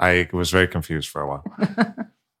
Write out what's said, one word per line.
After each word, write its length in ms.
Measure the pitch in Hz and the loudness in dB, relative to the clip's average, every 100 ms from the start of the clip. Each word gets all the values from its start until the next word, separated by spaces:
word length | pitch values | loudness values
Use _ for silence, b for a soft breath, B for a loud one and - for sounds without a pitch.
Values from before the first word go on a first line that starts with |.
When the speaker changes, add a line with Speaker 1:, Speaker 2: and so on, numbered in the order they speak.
Speaker 1:
I 280 | 90 90 85 | 2 4 2
was 180 | 90 87 | -2 2
very 160 | 92 90 | 4 2
confused 420 | 87 - 78 69 | 0 -4 -6 -6
for 140 | 76 | -6
a 60 | 71 | -6
while. 160 | 71 - - | -6 -10 -4
Speaker 2:
<laughs> 520 | 208 - 220 - - _ _ _ | -2 0 -2 -4 -14 _ _ _